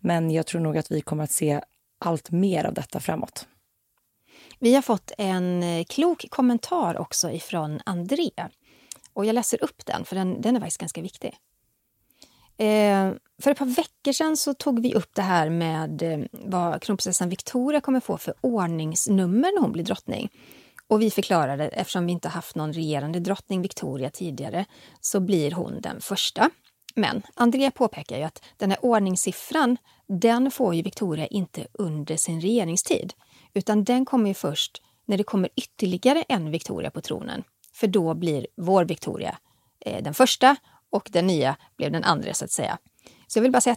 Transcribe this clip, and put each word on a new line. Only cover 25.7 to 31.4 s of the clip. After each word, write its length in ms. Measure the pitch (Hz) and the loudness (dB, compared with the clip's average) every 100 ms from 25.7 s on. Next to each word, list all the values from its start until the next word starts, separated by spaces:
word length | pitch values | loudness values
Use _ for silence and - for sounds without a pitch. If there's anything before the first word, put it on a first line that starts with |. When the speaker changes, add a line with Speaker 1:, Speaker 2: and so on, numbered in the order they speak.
| - | -6
Speaker 2:
den 200 | - - | -8 -8
första. 500 | - 190 - - 240 - _ _ - | -6 -4 -4 2 2 0 _ _ -10
Men 280 | - 165 - - | -2 -2 -2 -6
Andrea 360 | - 240 247 269 | 0 2 4 2
påpekar 460 | - 233 - 147 123 | 2 0 -2 -8 -6
ju 60 | |
att 200 | 156 - - - | -6 -10 -20 -4
den 140 | 202 | -2
här 140 | 196 | 0
ordningssiffran, 920 | 254 226 196 185 - - - 311 254 247 _ _ - | 2 4 2 0 -2 -4 -2 2 2 2 _ _ -6
den 420 | 185 226 233 269 | 2 4 4 2
får 240 | - 226 | 2 2
ju 80 | 170 | 2
Victoria 440 | 185 - 196 156 156 | -2 -2 -2 -2 -2
inte 400 | 208 | -4